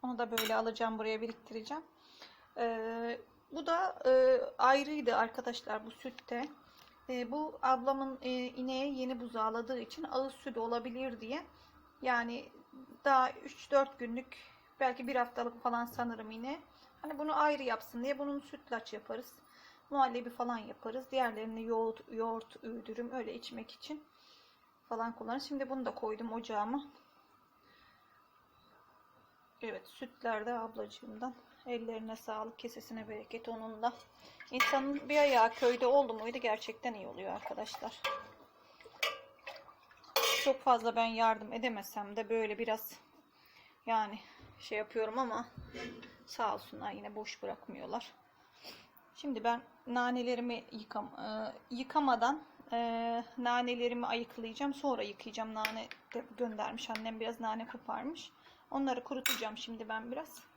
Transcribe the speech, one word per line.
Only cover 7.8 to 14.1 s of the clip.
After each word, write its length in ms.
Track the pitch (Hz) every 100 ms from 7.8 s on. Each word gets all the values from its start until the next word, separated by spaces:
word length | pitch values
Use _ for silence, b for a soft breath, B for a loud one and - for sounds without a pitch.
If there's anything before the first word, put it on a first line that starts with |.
| 254 269 269 262
e, 80 | 254
ineğe 580 | 254 247 254 254 262 277
yeni 280 | 269 254 254
buzağladığı 580 | 240 233 220 226 226 254
için 280 | 226 - 320
ağız 220 | 254 269
sütü 280 | 269 277 233
olabilir 600 | 226 240 240 240 262 233
diye. 220 | 220 285 - B B B - _
Yani 460 | 226 - - 240 - - - - - -
daha 260 | 285 269 254
üç 400 | - 277 - -
dört 280 | 277 269 277
günlük, 380 | 233